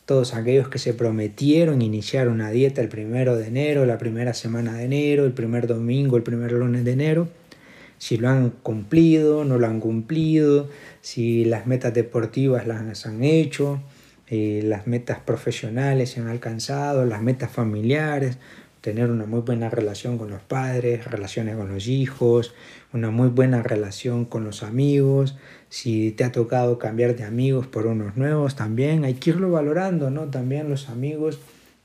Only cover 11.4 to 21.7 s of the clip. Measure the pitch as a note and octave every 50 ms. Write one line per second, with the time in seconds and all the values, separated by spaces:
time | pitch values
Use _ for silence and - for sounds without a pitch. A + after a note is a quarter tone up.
11.4 | A#2 A2+ A#2 A2 G2+ B2 C3 B2+ C3 B2 A2+ A#2+ A2+ - - A#2+ A2 A2 - C3
12.4 | C3+ C3+ B2+ A#2 G#2 A#2 A2+ A2 A2 A2 G2+ - - A2+ G#2+ A2 B2 D3 D#3+ D#3+
13.4 | D#3 C3+ - - C#3+ C#3+ C#3+ C#3 C#3 - - - - - _ _ _ - A#2 G#2+
14.4 | G#2+ G#2+ G#2 G#2 G#2+ G#2+ G#2+ G#2 G2+ B2 A#2+ A#2+ A#2+ - A#2 - - - A#2 -
15.4 | - - A#2+ - - A2+ A2 B2 C#3 C#3 C#3 C3+ B2 A#2+ - B2+ A#2 A2+ A#2 A#2+
16.4 | - A2+ A2 A2 - - C#3 C#3+ C#3+ C#3+ C#3+ C3+ B2+ B2 G#2+ G#2 A2 A#2+ C3 B2+
17.4 | C3 A#2+ - - A#2 A2 G#2 G#2+ G#2+ A2+ C#3 D3+ D#3 D3+ D3 C#3+ C3+ C3 B2+ C3
18.4 | - - - - - _ _ _ - A#2 G#2 A2+ A#2+ A#2+ A#2 A2+ G#2+ G#2+ A2+ A#2+
19.4 | A#2 B2 B2 A#2 A2+ A2+ A2 A2 G#2+ G#2 G2+ - - B2 B2 A#2 A2 G#2 G2 F#2+
20.4 | - - C3+ C3 C3 C3 B2+ B2+ A#2+ B2 A#2+ A#2 - B2 A#2+ G#2 G2+ G2 - A#2+
21.4 | A2+ A2 G#2+ A2 G2+ F#2+